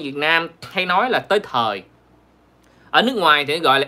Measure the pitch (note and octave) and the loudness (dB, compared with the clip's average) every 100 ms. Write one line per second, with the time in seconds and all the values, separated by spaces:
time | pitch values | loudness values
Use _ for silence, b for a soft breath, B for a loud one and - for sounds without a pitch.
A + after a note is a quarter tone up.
0 | D3 C#3 D3 E3 E3 - - G3 F3+ F3+ | -8 -6 -2 0 -2 -10 -10 -6 -2 -2
1 | B3 F3 - G3+ G3+ B2+ A2+ G3 F3+ _ | 0 -2 -2 -2 -2 -2 -2 -4 -10 _
2 | _ _ _ _ _ _ b b b - | _ _ _ _ _ _ b b b 0
3 | A3 B3 E3+ D3 C#3+ D#3+ D#3 C3+ | 2 2 2 2 2 0 2 2